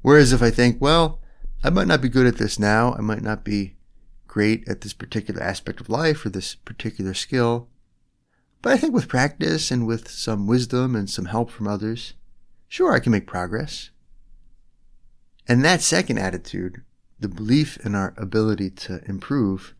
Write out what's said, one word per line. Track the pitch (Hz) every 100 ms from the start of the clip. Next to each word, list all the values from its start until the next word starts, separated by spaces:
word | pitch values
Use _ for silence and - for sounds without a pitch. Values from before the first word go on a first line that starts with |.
Whereas | 127 147 135
if | 127
I | 120
think, | 117 123 117
"Well, | 139 165 160 - - - - -
I | -
might | 180 185
not | 156
be | 131
good | 127 123
at | -
this | 107 -
now, | 104 107 120
I | 123
might | 107 107
not | 107 107
be | - 104 95 - _ - - - -
great | - 104 113 -
at | 107
this | 104
particular | - - 113 101 104
aspect | - 95 - -
of | -
life | 113 160 151
or | 107
this | 95 - -
particular | - - 117 - 95
skill, | 95 - 131 117 120 120 _ _ _ _ _ _ _ _ _
but | 240
I | 262
think | 320
with | 240 -
practice | 127 139 - 156 160 147
and | 127 113
with | 113 -
some | - - 107 101
wisdom | 123 120 127 131 120
and | 98
some | - 92
help | 107 117
from | - 104
others, | 101 107 117 - - - - - - _
sure, | - 359
I | 190
can | -
make | 107 -
progress." | 90 87 110 147 - - _ _ - - - - - - _ _ - - - _ _ -
And | 123
that | 147 175
second | - 170 190 110
attitude, | 95 90 - 95 92 101 - _ _ _
the | 107
belief | 87 107 135 151 -
in | 110 101
our | 95 -
ability | 101 110 110 104 95
to | - - 92 -
improve | 98 - 139 104 95 - -